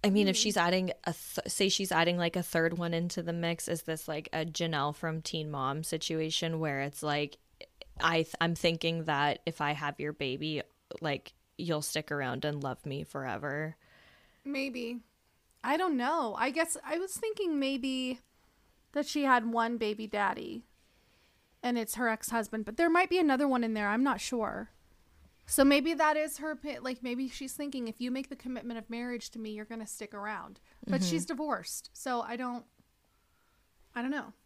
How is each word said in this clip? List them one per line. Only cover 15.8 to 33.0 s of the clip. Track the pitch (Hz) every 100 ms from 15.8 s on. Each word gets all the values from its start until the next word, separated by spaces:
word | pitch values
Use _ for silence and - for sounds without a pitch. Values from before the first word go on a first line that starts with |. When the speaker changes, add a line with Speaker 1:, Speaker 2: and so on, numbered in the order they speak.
| 370 269
Speaker 2:
know. | 247 330 240 202
I | 254
guess | 294 330 -
I | 262 320
was | 370 -
thinking | 440 427 359 294
maybe | 269 269 262 262 254 254 _ _ _ _ _ _ _
that | 285
she | 294 302
had | 277 247 226
one | 233 226
baby | 240 214 214 214
daddy | 208 202 214 - 240 - _ _ _ _ _ _ _ _ _
and | 247 240
it's | 220
her | 220 240
ex-husband, | 220 - 233 208 220
but | 214 233
there | 339
might | 339 370
be | 359
another | 311 262 285
one | 254
in | 226
there. | 220 208
I'm | 220
not | 269 196
sure. | - 240 214 - 220 _ _ _ _ _ - _
So | - -
maybe | 277 285 294
that | 311 311
is | 302 311 -
her, | 311
pi-, | 302 294 247
like, | 254 247
maybe | 247 247 262
she's | - 262
thinking, | - 285 262 233
"If | 220
you | 247
make | 262 269
the |
commitment | 277 247 247 240 226
of | 220
marriage | 233 247 240 -
to | 233
me, | 220
you're | 214
gonna | 214 226 214
stick | - 208
around." | 208 208 202 - - _ -
But | - 269
Speaker 1:
Mm-hmm. | 185
Speaker 2:
she's | 320
divorced, | 175 269 302 208 170 - -
so | - 262 240
I | -
don't, | 240 254 247 - _ _ _